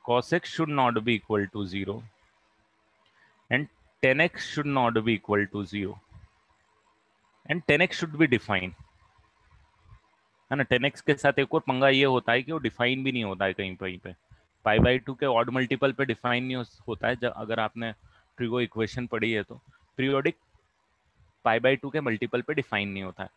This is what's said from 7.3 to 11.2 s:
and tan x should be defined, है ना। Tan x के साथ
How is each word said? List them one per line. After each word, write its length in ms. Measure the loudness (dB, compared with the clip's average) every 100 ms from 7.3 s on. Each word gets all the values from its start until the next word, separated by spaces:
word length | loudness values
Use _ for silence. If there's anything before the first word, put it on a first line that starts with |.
| _ -6
and 180 | -4 2
tan 120 | 4 4
x 160 | 0
should 160 | -6 2
be 80 | 4
defined, 400 | 4 2 -2 -2 -10 -20 _ _ _ _ _ _ _ _ _ _ -20 _ _ _ _ _
है 60 | -4
ना। 60 |
Tan 220 | 2 2 2
x 160 | -2
के 120 | -2
साथ 260 | 2